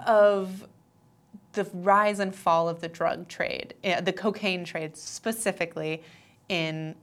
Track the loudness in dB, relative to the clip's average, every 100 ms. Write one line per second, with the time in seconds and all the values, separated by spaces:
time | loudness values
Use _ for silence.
0 | 2 6 6 6 -2 -8 -16 -20 _ _
1 | _ _ _ -20 -8 -4 -4 -2 4 6
2 | 6 2 -2 -2 2 2 2 -2 -8 -2
3 | -2 -2 -6 -6 -4 -4 -8 -6 -2 0
4 | 0 0 -2 -2 -2 -2 -4 -8 -8 -10
5 | -14 -8 -6 -2 -2 -2 -4 -4 -6 -6
6 | -10 -20 -20 _ -4 -2 -2 -4 -8 -10